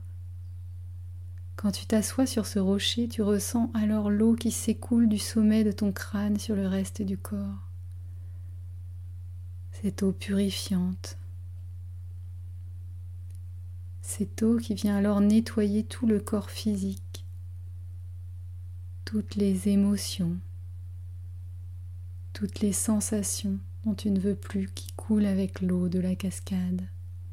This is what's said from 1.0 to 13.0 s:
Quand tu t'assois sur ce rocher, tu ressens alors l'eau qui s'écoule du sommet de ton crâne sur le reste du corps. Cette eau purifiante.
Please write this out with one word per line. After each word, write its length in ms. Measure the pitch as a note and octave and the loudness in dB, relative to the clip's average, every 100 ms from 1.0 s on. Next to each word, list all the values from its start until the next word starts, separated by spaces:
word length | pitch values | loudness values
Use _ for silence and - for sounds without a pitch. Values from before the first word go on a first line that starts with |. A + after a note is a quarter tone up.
| - - - - - - | -10 -10 -10 -10 -10 -2
Quand 160 | G#3 | -2
tu 140 | - - | -2 2
t'assois 400 | A3 G#3 - C4 | 2 2 2 2
sur 200 | A3+ G3 | 2 0
ce 140 | G3+ | 2
rocher, 480 | F#3+ G3+ - A#3 A#3+ | 2 4 2 0 0
tu 140 | - | 2
ressens 500 | G#3 G3+ G3 A#3 A#3 | 4 4 2 2 2
alors 360 | A3+ G#3+ G#3+ G#3 | 2 2 4 4
l'eau 260 | G#3 A3+ A3+ | 6 6 6
qui 160 | A3+ | 2
s'écoule 560 | - - G#3+ - A#3 A3+ | 0 0 0 4 6 6
du 120 | G#3 | 4
sommet 440 | - A3+ G#3+ A3 | 2 6 6 8
de 80 | G#3+ | 4
ton 220 | G3 G3+ | 4 0
crâne 440 | F#3+ - G3+ G#3 - | 0 -2 0 2 2
sur 180 | - G2 | 2 2
le 120 | F#3 | 2
reste 340 | F#3+ F#3+ - | 2 0 -2
du 160 | G3 F#3+ | -2 -2
corps. 520 | - G3+ G3 G3 - - - - - - - - - - - - - - - - - - - - - | -2 -4 -4 -6 -8 -10 -10 -10 -10 -10 -10 -10 -10 -10 -10 -10 -10 -10 -10 -10 -10 -10 -10 -10 -10
Cette 300 | - G3+ F#3+ | -4 -2 2
eau 80 | F#3+ | 2
purifiante. 1040 | F#3+ G3+ G3 G3 - - F#3 F3+ F#3 - - - - - - - - - - - - - - - - - - - - | 2 0 2 2 0 0 2 2 -2 -6 -10 -10 -10 -10 -10 -10 -10 -10 -10 -10 -10 -10 -10 -10 -10 -10 -10 -10 -10